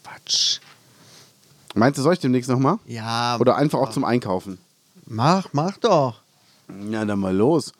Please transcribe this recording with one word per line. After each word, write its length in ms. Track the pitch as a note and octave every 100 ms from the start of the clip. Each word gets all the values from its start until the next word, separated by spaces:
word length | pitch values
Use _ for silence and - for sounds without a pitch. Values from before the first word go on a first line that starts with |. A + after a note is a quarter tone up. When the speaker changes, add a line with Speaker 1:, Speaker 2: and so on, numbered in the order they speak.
Speaker 1:
Quatsch. 560 | - - - - - - - - _ _ - - - _ _ _ - G2+
Speaker 2:
Meinst 200 | B2 C#3
du, 40 |
soll 120 | C3+
ich 60 | F3+
demnächst 300 | C3+ B2+ B2+
noch 100 | B2+
mal? 200 | C3+ G#3+ -
Speaker 1:
Ja, 520 | A#2 A2+ A#2 A#2+ A#2+
Speaker 2:
Oder 160 | A#2+ G#2+
einfach 240 | C#3+ C#3
auch 60 | B2+
Speaker 1:
mach. 60 |
Speaker 2:
zum 100 | B2 G#2
Einkaufen? 520 | B2 A2 F#2 G2 F2+ _ _ _ _ -
Speaker 1:
Mach, 420 | A2 C#3 F#3+ -
mach 240 | C#3+ F3 -
doch. 440 | A#3+ E3+ C3 A2 _ _ _ _ -
Speaker 2:
Na, 380 | F#2+ G#2 A2 G#2+
dann 140 | G2+
mal 160 | F#2+ F#2+
los. 360 | A#2+ E3 -